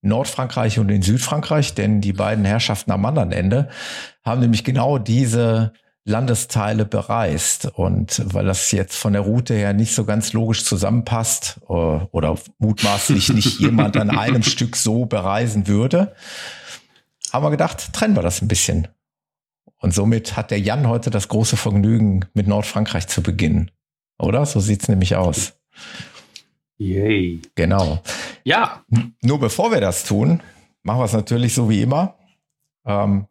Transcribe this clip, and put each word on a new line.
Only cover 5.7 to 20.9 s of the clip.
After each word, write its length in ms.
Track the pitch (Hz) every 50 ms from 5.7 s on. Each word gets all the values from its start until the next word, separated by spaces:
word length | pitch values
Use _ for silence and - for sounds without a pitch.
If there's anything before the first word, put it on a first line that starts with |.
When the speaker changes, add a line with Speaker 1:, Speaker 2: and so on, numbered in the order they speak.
| - _ _ _ _ _ _
Speaker 1:
Landesteile 840 | 104 107 113 131 127 120 - - - - 113 101 104 110 110 107
bereist. 800 | 104 - 104 - - 113 117 113 90 - - - - - - - 92 -
Und 480 | - 90 92 92 95 92 90 - - - 98 90
weil 120 | 98 98
das 260 | 95 95 95 - -
jetzt 240 | - 98 95 - -
von 180 | - - 110 101
der 80 | 101
Route 320 | 98 98 110 123 120 - 123
her 200 | 107 101 101 101
nicht 200 | 101 113 110 -
so 100 | - 107
ganz 300 | 104 107 107 107 - -
logisch 320 | 110 113 110 113 - -
zusammenpasst, 920 | - 110 92 - 101 117 120 113 - 117 113 113 - - - - - - - - _
äh, 40 | -
oder 600 | 85 82 82 78 80 87 - - 85 78 78 80 80 - - _ _
mutmaßlich 720 | - 107 107 - - 104 101 101 - - 143 - - - 123
nicht 260 | 110 104 123 - -
<laughs> 0 |
jemand 380 | - 131 113 113 - 104 101 -
an 120 | 107 104
einem 320 | - 95 107 120 127 123
Stück 340 | 110 - - - 123 120 123
so 300 | - - 113 110 117 123
bereisen 600 | 110 - 104 90 95 98 107 120 117 104 107 98 98
würde, 480 | 101 101 113 135 170 170 196 202 - - - - - - - - - - - - - - _ _ _ _ _ _ _ _ - -
haben 140 | - 127 147
wir 60 | 151
gedacht, 420 | 147 147 165 170 - - - - -
trennen 220 | - 220 214 208
wir 80 | - 87
das 180 | 85 90 -
ein 60 | - 113
bisschen. 400 | - - - - - 85 82 - _ _ _ _ _ _ _ _ _ _ _ _ _ _ _ - _ _
Und 140 | - - 87
somit 420 | 104 101 110 113 110 110 - - -
hat 120 | 107 -
der 100 | - 104
Jan 280 | 98 104 107 139 143
heute 240 | 117